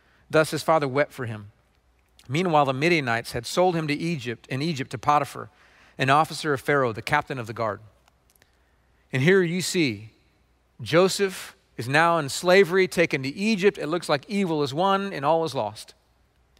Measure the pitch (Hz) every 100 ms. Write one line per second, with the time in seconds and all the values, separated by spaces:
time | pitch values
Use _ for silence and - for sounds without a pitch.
0 | _ _ _ 156 156 156 - 160 139 131
1 | 147 - 117 107 104 _ _ _ _ _
2 | _ _ - 147 185 151 139 131 165 165
3 | 127 113 - 123 117 180 185 165 156 147
4 | 165 160 117 113 - 131 165 139 131 117
5 | - 147 139 127 117 _ _ _ _ -
6 | 135 143 160 151 156 139 - 143 127 110
7 | - 147 - 135 110 113 110 101 110 _
8 | _ _ _ _ _ _ _ _ _ _
9 | _ 131 147 196 170 180 - 185 143 101
10 | 110 _ _ _ _ _ _ _ 104 160
11 | 185 - 196 185 - - _ - 117 147
12 | 170 170 139 - 175 190 175 190 185 180
13 | 170 147 135 190 208 214 196 196 151 170
14 | 160 147 - 202 185 156 143 139 190 196
15 | 196 160 139 165 160 127 107 110 - _
16 | _ _ _ _ _ _